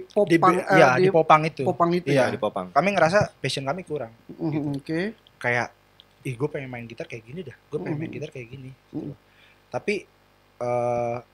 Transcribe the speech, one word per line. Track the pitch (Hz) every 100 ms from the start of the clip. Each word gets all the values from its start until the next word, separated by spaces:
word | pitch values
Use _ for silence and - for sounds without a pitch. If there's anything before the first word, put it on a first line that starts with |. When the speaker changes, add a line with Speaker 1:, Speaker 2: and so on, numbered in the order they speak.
| -
Speaker 1:
Popang, | 214
Speaker 2:
Di | 208 170
be-, | 185 180
Speaker 1:
eh, | - 190
Speaker 2:
ya, | 139
Speaker 1:
di | 127
Speaker 2:
di | 190
Popang | 170 156 156
itu. | 160 -
Speaker 1:
Popang | 135 - 170
itu | 175 156
Speaker 2:
Iya. | 139 120
Speaker 1:
ya? |
Speaker 3:
Di | -
Popang. | 104 101 92
Speaker 2:
Kami | 139 185
ngerasa | 196 160 202 196
passion | - 135 -
kami | 135 175
kurang. | 175 147 117 113 -
Speaker 1:
Mhm, | - 165
Speaker 2:
Gitu. | 147 143 139
Speaker 1:
oke. | - 160 202 - _ -
Speaker 2:
Kayak | 123 120 110 _ _ _ _ _
"Ih, | 139
gue | 117 147
pengen | 151 131
main | 123
gitar | 117 113
kayak | - 120
gini | 110 160
dah, | 143
gue | - _ 156
pengen | 180
main | 151
Speaker 1:
Mm-hmm. | 127 123
Speaker 2:
gitar | 151
kayak | 135 117
gini." | 135 131 131 _
Speaker 1:
Mm-hmm. | 151 147 139 _ _ _ _ _
Speaker 2:
Tapi, | 127 - 208 - _ _ _ _ -
eh, | 120 123 120 120 117 120 -